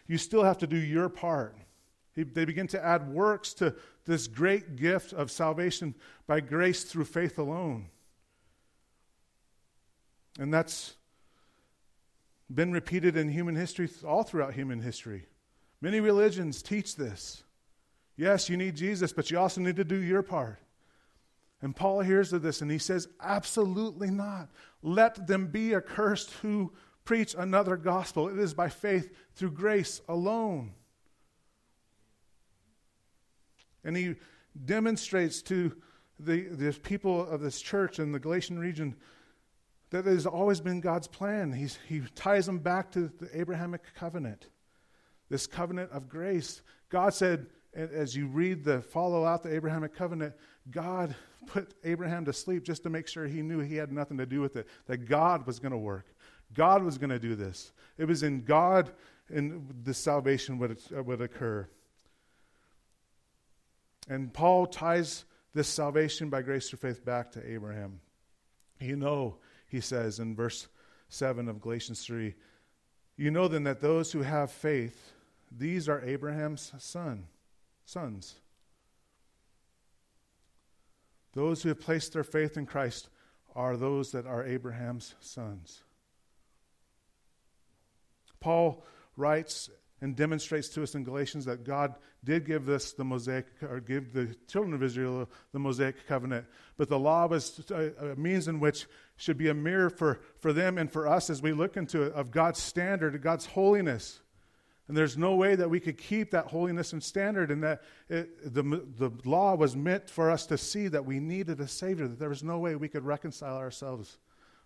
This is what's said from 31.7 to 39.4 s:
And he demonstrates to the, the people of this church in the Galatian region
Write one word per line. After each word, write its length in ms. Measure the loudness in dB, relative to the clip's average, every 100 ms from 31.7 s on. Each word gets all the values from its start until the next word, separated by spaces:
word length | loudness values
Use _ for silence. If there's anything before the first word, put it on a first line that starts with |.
| _ _ _ _ _ _ _ _ _ _ _ _ _ _ _ _ _ _ _ _ _
And 120 | -6 -2
he 200 | -2 -6 -12 -20 _ -8 -2
demonstrates 760 | 2 2 0 0 0 2 -2
to 320 | -2 0 0 -2 -12 _ _ -8
the, 220 | -2 0 -2
the 240 | -2 -2
people 520 | -2 -4 -2 0 0 0
of 140 | -2
this 220 | -4 -6
church 380 | -2 0 0 0
in 120 | -2
the 80 | -2
Galatian 400 | -2 -2 -2 -4
region 360 | -4 -2 -4 -6 -14 -20 _ _